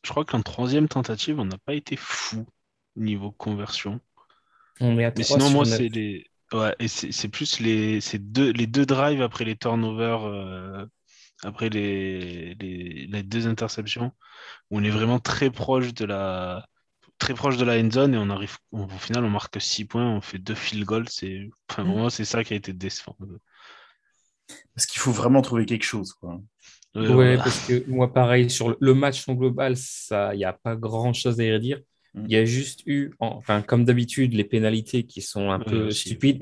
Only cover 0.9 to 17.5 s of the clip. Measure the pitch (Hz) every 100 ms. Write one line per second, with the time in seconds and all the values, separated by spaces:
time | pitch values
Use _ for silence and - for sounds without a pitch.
0.9 | 135 120 107 - 151 98 95 - 147 -
1.9 | 127 - - - 110 117 _ _ _ _
2.9 | - 110 101 101 - - 104 104 - 101
3.9 | 113 _ _ _ _ _ _ _ _ 123
4.9 | 117 117 117 110 143 139 139 120 113 120
5.9 | 113 104 95 - _ _ 113 107 - 113
6.9 | - - - 104 - 147 - 113 110 107
7.9 | 107 - 107 101 117 135 117 113 127 135
8.9 | 135 143 143 123 - 113 110 123 117 110
9.9 | 110 117 117 107 101 95 92 95 98 104
10.9 | _ _ _ _ _ 98 104 113 107 101
11.9 | 98 95 92 90 87 85 92 95 90 90
12.9 | 78 73 104 98 113 113 113 113 - 104
13.9 | 123 123 _ _ - - - _ 104 104
14.9 | 107 113 123 - - 139 120 107 131 123
15.9 | 117 107 98 95 92 90 92 - _ _
16.9 | _ _ _ - 120 139